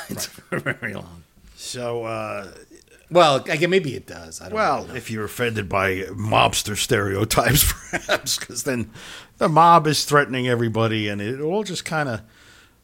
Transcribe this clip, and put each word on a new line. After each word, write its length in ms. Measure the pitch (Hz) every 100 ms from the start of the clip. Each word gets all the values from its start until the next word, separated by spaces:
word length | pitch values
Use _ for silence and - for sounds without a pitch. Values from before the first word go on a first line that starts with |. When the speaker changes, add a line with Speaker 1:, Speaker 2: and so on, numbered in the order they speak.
| -
Speaker 1:
<laughs> 40 |
Speaker 2:
Right. 100 | -
Speaker 1:
for 380 | - - - 175
very 340 | 135 - 113
long. 300 | 98 90 85 80 _ - -
Speaker 2:
So, 480 | - 127 120 120
uh, 480 | 113 113 107 104 95 - - - _ - -
Speaker 1:
Well, 340 | 170 160 135 -
I 80 | 160
guess 100 | 170
maybe 280 | 190 151 101
it 100 | -
does. 340 | 85 82 80
I 60 | -
don't 80 |
Speaker 2:
well, 320 | 214 190 131 87
Speaker 1:
know. 80 |
Speaker 2:
if 160 | 120 113
you're 160 | 110 104
offended 420 | - 120 107 98
by 340 | 98 95 95 92
mobster 680 | 104 107 110 117 - - 104
stereotypes, 960 | - 113 101 98 113 - 120 139 - -
<laughs> 80 | -
perhaps, 480 | 180 - 175 135 -
'cause 260 | - 120
then 280 | 143 123 110 - - - - -
the 100 | 170
mob 380 | 156 170 170 156
is 180 | 143 -
threatening 420 | 143 135 127 127
everybody, 640 | 120 117 110 113 110 104
and 100 | 101
it 200 | 104 135
all 220 | 151 202
just 200 | 196 165
kinda, 400 | - 160 143 110 - _ - - - _